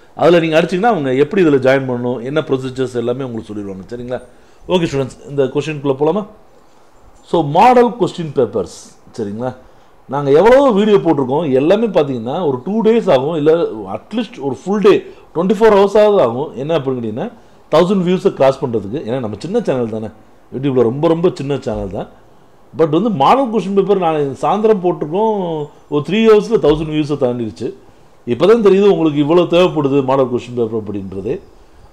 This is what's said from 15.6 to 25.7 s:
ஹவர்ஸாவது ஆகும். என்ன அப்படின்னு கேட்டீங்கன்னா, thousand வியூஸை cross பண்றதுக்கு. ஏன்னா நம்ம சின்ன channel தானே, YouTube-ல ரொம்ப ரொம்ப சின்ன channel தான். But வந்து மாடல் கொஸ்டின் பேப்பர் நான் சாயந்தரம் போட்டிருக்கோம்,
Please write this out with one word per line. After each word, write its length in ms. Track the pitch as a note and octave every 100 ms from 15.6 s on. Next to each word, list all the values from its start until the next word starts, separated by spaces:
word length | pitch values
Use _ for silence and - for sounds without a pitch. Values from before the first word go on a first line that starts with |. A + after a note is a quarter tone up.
| A3
ஹவர்ஸாவது 480 | G3+ G3+ G#3+ G#3+ G3+
ஆகும். 340 | C3 A#2+ D#3 G#2+
என்ன 220 | C#3+ E3
அப்படின்னு 240 | C3+ C3
கேட்டீங்கன்னா, 260 | A2+ G#2+ G#3 - - - _
thousand 320 | D3+ F3 G3+
வியூஸை 300 | F3 F#3 G3
cross 320 | - C3+ C3+ C#3+
பண்றதுக்கு. 340 | A2+ G2 A#2+ G#2+
ஏன்னா 140 | C3
நம்ம 160 | A2+ G#2
சின்ன 200 | D#3+ A#3
channel 300 | F#3+ C3 A#2
தானே, 200 | A2 G#2+ - - - _
YouTube-ல 300 | B2 C#3 B2+
ரொம்ப 260 | A2+ C3+ E3
ரொம்ப 240 | E3 F3+
சின்ன 240 | F3 C#3 C#3
channel 340 | - G#2+ G2+
தான். 180 | G2 E3 - _ _ _ _ _
But 160 | A2 D#3+
வந்து 200 | D#3 A#3
மாடல் 400 | E3+ C#3 B3 C4+
கொஸ்டின் 240 | G#3+ F3+
பேப்பர் 240 | G3 F#3 G3
நான் 380 | E3+ D#3 C#3 B2+
சாயந்தரம் 400 | D3 G3 A3 G#3
போட்டிருக்கோம், 540 | F3 D#3+ D#3 F3 A3 G#3 F3 D#3+ D3